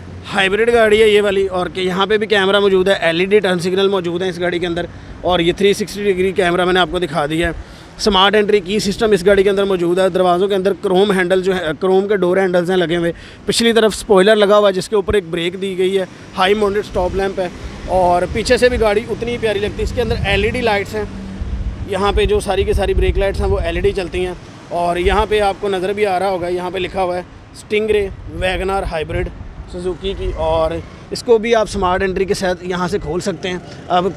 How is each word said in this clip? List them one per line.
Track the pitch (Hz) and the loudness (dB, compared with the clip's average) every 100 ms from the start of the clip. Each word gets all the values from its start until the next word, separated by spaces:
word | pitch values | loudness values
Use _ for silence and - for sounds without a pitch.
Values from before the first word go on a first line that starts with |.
| - - - | -16 -16 -6
हाइब्रिड | 202 190 202 233 | 0 0 2 2
गाड़ी | 233 220 214 | 4 6 6
है | 220 | 6
ये | 208 | 6
वाली, | 202 196 190 | 4 0 0
और | 185 180 | -2 -4
कि | 190 | -2
यहाँ | 185 185 196 | -2 0 2
पे | 214 | 0
भी | 208 | 2
कैमरा | 208 190 202 | 2 4 4
मौजूद | 202 185 185 | 4 4 4
है, | 190 165 | 2 2
एलईडी | 165 190 208 | 2 4 4
टर्न | 196 180 | 4 0
सिग्नल | 180 185 196 | 0 0 2
मौजूद | 196 170 170 | 0 -2 -4
है | 185 | -4
इस | 170 | -2
गाड़ी | 180 175 | -2 -2
के | 180 | -2
अंदर, | 170 165 - - - 170 | -4 -6 -10 -18 -6 0
और | 180 | 2
ये | 170 | 2
थ्री | - 202 | 2 2
सिक्सटी | 196 180 196 | 2 -2 -2
डिग्री | 202 180 190 | 0 0 0
कैमरा | 196 175 175 180 | 2 0 2 2
मैंने | 185 | 2
आपको | 165 175 | 0 -2
दिखा | 170 160 147 | -2 -2 -2
दिया | 160 170 | -2 -2
है। | 151 - - - - | -4 -12 -18 -18 -4
स्मार्ट | 220 190 196 214 | 0 4 4 4
एंट्री | 208 208 | 2 0
की | 170 214 | 0 -2
सिस्टम | 180 190 226 | -2 0 2
इस | 196 180 | 2 4
गाड़ी | 196 | 4
के | 196 | 4
अंदर | 196 196 | 2 0
मौजूद | 185 175 175 | 0 0 2
है। | 190 | 0
दरवाज़ों | 175 185 175 196 | 2 2 2 2
के | 196 | 0
अंदर | 190 | 0
क्रोम | 190 202 185 208 | -2 0 2 2
हैंडल | 190 175 190 | 2 2 2
जो | 185 | 0
है, | 185 160 | -2 -2
क्रोम | 165 190 190 202 | -2 2 2 2
के | 208 | 0
डोर | 175 185 | 2 2
हैंडल्स | 190 180 170 | 2 2 2
हैं | 185 | 0
लगे | 165 175 | 0 0
हुए। | 170 - - - - | -2 -6 -14 -12 -4
पिछली | - 233 | 0 4
तरफ | 226 220 | 4 2
स्पॉइलर | - - 190 196 220 | 0 2 4 6 6
लगा | 196 208 | 6 6
हुआ | 202 | 4
है, | |
जिसके | 185 - 214 | 2 -2 -2
ऊपर | 190 208 | 0 -2
एक | 165 | -2
ब्रेक | 170 170 185 | -4 -4 -4
दी | 196 185 | -6 -2
गई | 185 196 | 0 0
है, | 180 - - - | -4 -10 -12 0
हाई | 190 | 2
माउंटेड | 214 202 208 | 2 2 -2
स्टॉप | - 202 180 185 | -2 -2 -2 -2
लैंप | 196 190 | -2 -2
है, | 175 - - - - | -6 -8 -14 -12 -2
और | 185 180 175 180 | 2 4 2 0
पीछे | 226 214 247 | -2 2 4
से | 247 | 4
भी | 240 | 4
गाड़ी | 220 208 233 | 2 0 -2
उतनी | 196 233 | -6 -6
ही | 240 | -2
प्यारी | 220 202 | -2 -2
लगती | 208 - | -4 -4
है। | |
इसके | 208 - | -4 -2
अंदर | 226 233 | -2 -2
एलईडी | 196 196 214 240 | 0 0 0 0
लाइट्स | 233 202 190 214 | 0 0 -2 -6
हैं, | 202 - - - - - - - - | -8 -10 -12 -10 -8 -6 -6 -6 -6
यहाँ | 190 202 | -2 0
पे | 202 196 | 2 2
जो | 208 | 0
सारी | 202 190 196 | 0 -2 0
की | |
सारी | 196 190 | 0 2
ब्रेक | 185 185 180 | 2 0 0
लाइट्स | 196 190 | 0 0
हैं, | 196 | -2
वो | 196 | 0
एलईडी | 170 170 196 | -2 0 0
चलती | 196 170 175 | -2 -4 -4
हैं। | 180 175 - - - | -6 -6 -16 -18 -8
और | 175 175 175 | -2 -2 0
यहाँ | 180 190 214 | 2 2 2
पे | 214 | 2
आपको | 202 190 202 | 0 0 -2
नज़र | 185 190 | -2 -2
भी | 208 | 0
आ | 208 180 | 0 0
रहा | 196 | 0
होगा, | 185 175 | -2 -2
यहाँ | 180 180 | -4 -4
पे | 185 | -4
लिखा | 175 202 | -4 -2
हुआ | 180 180 | -2 -4
है | 180 - - - | -8 -18 -20 -18
Stingray | - 214 214 208 196 - - | -4 -2 2 0 0 -8 -12
वैगन | 165 185 180 190 | -4 -2 -2 -2
आर | 196 | -2
हाइब्रिड | 175 165 156 170 185 - - - - | -4 -6 -4 -4 -4 -8 -16 -14 -14
सुजुकी | 180 180 165 190 | -8 -6 -6 -6
की, | 190 185 | -6 -6
और | 156 160 160 160 165 - - - | -4 -2 0 0 -4 -10 -16 -12
इसको | - - 226 | -6 2 4
भी | 226 | 4
आप | - - | 0 0
स्मार्ट | 202 180 190 | -2 0 0
एंट्री | 190 185 190 | 0 -2 -2
के | |
साथ | 202 190 180 | -2 -2 -4
यहाँ | 180 175 175 | -4 -4 -2
से | 185 | -4
खोल | 151 175 | -4 -4
सकते | 202 160 185 | -4 -6 -6
हैं। | 180 - - - | -8 -10 -14 -2
अब | 180 185 | 0 0